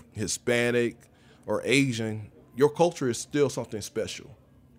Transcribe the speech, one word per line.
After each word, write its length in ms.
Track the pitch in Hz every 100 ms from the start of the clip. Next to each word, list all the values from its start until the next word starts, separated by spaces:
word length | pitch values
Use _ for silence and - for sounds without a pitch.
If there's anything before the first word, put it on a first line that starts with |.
| -
Hispanic 840 | 101 95 - - 120 120 120 117 - - _ - - -
or 140 | 104
Asian. 640 | 98 135 139 113 110 107 104 - - 117
Your 120 | 147
culture 380 | 147 170 - 131
is 100 | 120
still 300 | - 147 135
something 320 | 131 113 110
special, 560 | - - 92 - - - _ _ _